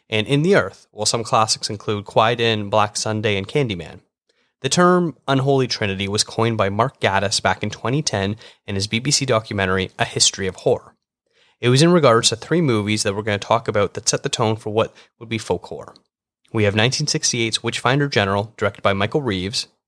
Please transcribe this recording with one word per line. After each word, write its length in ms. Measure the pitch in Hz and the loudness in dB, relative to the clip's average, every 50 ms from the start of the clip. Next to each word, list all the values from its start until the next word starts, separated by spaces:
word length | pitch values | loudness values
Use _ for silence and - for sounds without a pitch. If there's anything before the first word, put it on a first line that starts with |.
| _ _ | _ _
and 180 | 113 110 120 120 | -2 -2 0 2
In 140 | 139 143 151 | 0 2 2
the 120 | 180 202 | 4 2
Earth, 320 | 165 101 95 - - - _ | 2 2 0 -6 -14 -20 _
while 140 | _ 101 104 | _ -6 -4
some 180 | - - 120 113 | -4 -2 -4 -2
classics 460 | - - 117 110 110 - - - - | 0 2 2 2 2 0 -4 -4 -8
include 360 | 107 101 - - 107 104 101 | -10 -8 -6 -4 -4 -4 -6
Quiet 340 | - - 120 113 110 123 117 | -2 2 2 2 2 2 2
Inn, 300 | 120 117 113 107 104 101 | 0 0 0 0 -2 0
Black 280 | 98 107 104 107 - - | 0 0 0 0 -2 -4
Sunday, 400 | - 113 110 107 107 113 104 98 | -4 -4 -4 -2 0 0 0 -2
and 100 | 95 - | -4 -2
Candyman. 540 | - 151 143 120 104 87 80 76 71 - - _ _ _ _ _ _ _ _ _ _ _ | -2 -2 -2 -2 -4 -6 -8 -12 -16 -20 -20 _ _ _ _ _ _ _ _ _ _ _
The 80 | - 135 | -6 -2
term 460 | - - 180 180 180 180 180 165 135 - _ | 2 4 4 6 6 4 2 0 -4 -6 _
"unholy 420 | - 135 139 127 139 139 135 131 120 | 0 0 0 2 2 2 2 2 0
Trinity" 420 | - - 110 101 95 95 101 98 | -2 -2 -2 -2 -2 -2 -2 -2
was 160 | 101 107 - | 0 -2 -2
coined 320 | - - - 113 117 113 110 | -2 -2 0 0 0 0 0
by 100 | 101 98 | 0 0
Mark 300 | 98 104 113 135 - _ | 0 0 0 -2 -2 _
Gatiss 420 | - 113 95 98 101 98 - - | -2 0 0 0 0 0 -2 -2
back 220 | - 98 92 - - | 0 0 -2 0 -4
in 60 | 107 | -6
twenty 320 | 107 - - 113 127 147 | -8 -6 -4 -2 -2 -2
ten 340 | 151 - - 104 98 98 107 107 - - - _ _ - | -2 -2 -2 -2 -2 -2 -4 -6 -10 -16 -20 _ _ -6
in 80 | 101 | -4
his 120 | 98 95 107 | -4 -4 -2
B 120 | - 113 | -2 -2
B 100 | 123 147 | -2 0
C 160 | 143 - 139 | 0 0 0
documentary, 640 | 123 120 110 110 - 107 101 98 92 95 95 92 92 - - | 0 0 0 0 -2 -2 -2 0 0 0 0 -2 -4 -4 -4
A 60 | 117 | -4
History 440 | - - 123 - - - - 101 95 | -4 0 0 0 0 0 -2 -4 -6
of 100 | 90 - | -6 -2
Horror. 380 | - 143 120 - - - - _ _ _ _ _ _ _ _ _ _ _ _ _ | 0 0 0 0 -2 -8 -20 _ _ _ _ _ _ _ _ _ _ _ _ _
It 80 | 107 120 | 0 2
was 120 | 127 135 | 4 4
in 120 | 156 170 175 | 6 6 6
regards 340 | 175 147 131 113 113 113 - | 6 6 6 6 6 4 2
to 60 | - | -2
three 240 | 107 - - 156 175 | -2 -4 -2 0 0
movies 440 | 175 143 120 107 104 101 107 107 - | 2 2 2 2 0 0 -2 0 0
that 120 | 110 98 | -2 -2
we're 60 | 101 | -2
gonna 160 | 107 113 104 101 | -2 -2 -4 -4
talk 320 | - - 110 117 120 - | 0 0 0 0 0 -2
about 240 | 101 104 101 90 - | 0 0 0 0 -2
that 160 | - - - | -4 -4 -2
set 140 | - - - | -4 -2 -4
the 40 | 135 | -4
tone 300 | - - 123 110 110 104 | -2 0 0 0 0 -2
for 120 | - 110 | -4 -4
what 240 | 104 110 107 - - - - _ _ _ | -2 -2 -2 -2 -4 -12 -20 _ _ _
would 120 | 120 113 | -10 -8
be 80 | 117 110 | -8 -8
folk 280 | - - 101 87 - | -4 -4 -4 -4 -4
horror. 300 | - 85 78 - - - _ _ _ _ _ _ _ _ _ _ _ | -10 -14 -14 -14 -18 -20 _ _ _ _ _ _ _ _ _ _ _
We 140 | - 110 104 | -2 0 2
have 100 | 104 98 | 2 2
nineteen 320 | 107 107 123 131 - 156 - | 2 2 2 0 -2 -2 -2
sixty-eight's 560 | - 156 - - - 123 113 113 107 - - | -2 -2 -2 -2 -2 0 -2 -2 -2 -2 -4
Witchfinder 460 | 117 117 - - 117 127 147 147 143 | -4 -6 -2 0 2 2 2 2 2
General, 440 | 139 117 101 98 98 101 104 110 - - | 2 0 2 2 2 0 -2 -4 -4 -4
directed 240 | 110 101 - - | -4 -2 -2 0
by 100 | - 104 | 0 0
Michael 300 | 98 98 98 104 - 156 | 2 2 0 -2 -2 -2
Reeves, 460 | 143 123 98 92 90 95 120 - - - _ _ _ | -2 -2 -2 -2 -4 -4 -4 -6 -6 -8 _ _ _